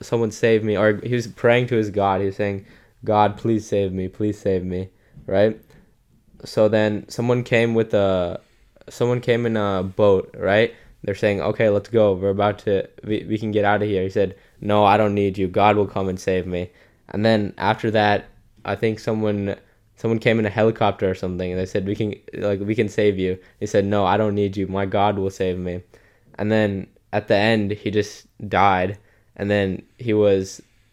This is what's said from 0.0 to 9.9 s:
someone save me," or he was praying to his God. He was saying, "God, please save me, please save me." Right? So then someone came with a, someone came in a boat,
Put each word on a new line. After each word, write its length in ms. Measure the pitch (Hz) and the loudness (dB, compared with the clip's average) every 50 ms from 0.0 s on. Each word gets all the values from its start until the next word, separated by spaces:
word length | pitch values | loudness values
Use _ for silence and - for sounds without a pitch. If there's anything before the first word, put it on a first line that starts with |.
someone 300 | - - 123 117 117 107 | -6 -4 -2 -2 -2 -2
save 320 | - - - 113 113 107 110 | -2 0 2 4 4 4 2
me," 140 | 107 104 | 0 0
or 200 | 92 107 107 101 98 - | 2 2 2 2 0 -2
he 120 | 117 123 | -4 -4
was 120 | 120 110 | -4 -4
praying 400 | 101 - - - 120 120 123 123 | -6 -6 0 2 4 4 4 2
to 80 | 120 127 | 0 0
his 140 | 110 107 104 | 0 0 0
God. 300 | 92 101 98 98 95 95 | -2 0 0 2 2 0
He 60 | 101 | -2
was 80 | 98 95 | -4 -2
saying, 300 | - 104 101 98 98 98 - - _ _ _ _ _ - | -2 -4 -4 -4 -6 -10 -16 -20 _ _ _ _ _ -4
"God, 340 | 110 107 104 104 101 104 | 0 2 2 2 2 0
please 280 | - - 117 113 107 107 | -2 -2 -2 -2 -2 -2
save 240 | - 107 101 101 95 92 | -2 -2 -2 -2 -2 -4
me, 140 | 95 92 | -6 -6
please 320 | 92 - - 107 107 101 - | -8 -6 -4 -4 -4 -4 -2
save 240 | - 98 95 92 90 | -2 -2 -2 -2 -2
me." 260 | 92 90 90 95 95 _ _ _ _ _ - - | -4 -6 -6 -8 -8 _ _ _ _ _ -16 -8
Right? 340 | - 95 98 104 110 107 - - _ - - _ _ _ _ _ _ _ _ _ _ - - - | -2 2 2 2 2 0 -4 -12 _ -20 -20 _ _ _ _ _ _ _ _ _ _ -20 -20 -20
So 240 | - - - 107 | -6 0 2 2
then 400 | 107 110 107 107 107 107 98 - - | 4 4 2 2 2 0 -4 -8 -10
someone 340 | - - 117 123 123 123 123 | -8 -4 -2 0 0 -2 0
came 300 | - 127 113 117 117 113 | 0 2 2 2 2 2
with 180 | 113 110 - - | 0 0 2 0
a, 460 | 104 98 98 95 92 90 87 - - - _ _ _ _ _ _ _ - - | 0 2 2 2 0 -2 -2 -6 -10 -14 _ _ _ _ _ _ _ -20 -20
someone 320 | - - 120 120 123 123 | -6 -4 -2 -2 -2 -2
came 240 | 123 123 117 117 120 | 0 0 0 0 0
in 120 | 117 113 | 0 0
a 260 | 107 104 101 95 92 92 | 0 0 0 -2 -2 -4
boat, 500 | 95 | -4